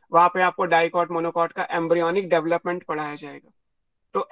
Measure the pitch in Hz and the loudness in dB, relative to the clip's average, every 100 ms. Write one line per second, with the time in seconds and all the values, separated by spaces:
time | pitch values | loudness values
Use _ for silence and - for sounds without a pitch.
0 | _ 165 175 185 180 - 180 165 170 175 | _ 4 4 4 0 0 2 2 2 0
1 | 170 170 165 170 165 - 175 170 165 170 | -2 -2 -2 -2 -2 -4 -6 -2 0 2
2 | 165 190 185 165 160 170 175 180 - 156 | 2 0 0 0 2 -2 -2 -6 -6 -8
3 | 151 147 147 143 - _ _ _ _ _ | -8 -10 -14 -18 -20 _ _ _ _ _
4 | _ 196 - | _ -8 -2